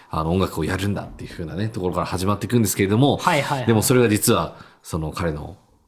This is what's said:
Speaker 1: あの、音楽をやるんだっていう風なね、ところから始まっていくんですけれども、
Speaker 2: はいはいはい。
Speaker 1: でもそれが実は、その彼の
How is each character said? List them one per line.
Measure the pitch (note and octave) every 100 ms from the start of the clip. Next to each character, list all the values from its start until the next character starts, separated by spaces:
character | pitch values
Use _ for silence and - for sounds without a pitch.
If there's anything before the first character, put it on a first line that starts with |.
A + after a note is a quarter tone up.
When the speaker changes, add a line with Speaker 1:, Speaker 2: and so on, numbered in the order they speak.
| -
Speaker 1:
あ | D#2+
の、 | D#2+
音 | F#2
楽 | F2 -
を | D#2
や | F#2
る | G2
ん |
だ | F2+
っ | -
て | -
い | E2
う |
風 | - E2
な | D#2
ね、 | G#2+
と | G#2
こ | F2+
ろ | F2
か |
ら | E2
始 | F2+ F#2
ま | G2+
っ |
て | G2+
い |
く | A#2+
ん |
で | G#2
す | -
け |
れ | G2
ど | G#2+
も、 | C#3 -
Speaker 2:
は | - D#3+
い |
は | C3+ C#3
い |
は |
い。 | A2+
Speaker 1:
で |
も | A2
そ | - B2+
れ |
が | A#2+
実 | G#2 -
は、 | G#2 D#2 - - _
そ | - F2
の | D#2
彼 | D2 E2+
の | D2+ D2+ F2+ _ _